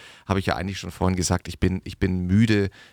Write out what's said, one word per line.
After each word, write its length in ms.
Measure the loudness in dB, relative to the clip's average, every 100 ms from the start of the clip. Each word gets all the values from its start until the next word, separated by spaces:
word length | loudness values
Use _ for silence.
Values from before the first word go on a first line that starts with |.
| -20 -12 -4
habe 120 | -2
ich 60 | 0
ja 100 | -2
eigentlich 240 | -4 -8
schon 120 | -10
vorhin 240 | -2 0 0
gesagt, 320 | 0 -2 -2
ich 120 | -2
bin, 220 | 0 0
ich 160 | -6 -4
bin 280 | -2 0 2
müde, 420 | 4 4 4 0 -4 -20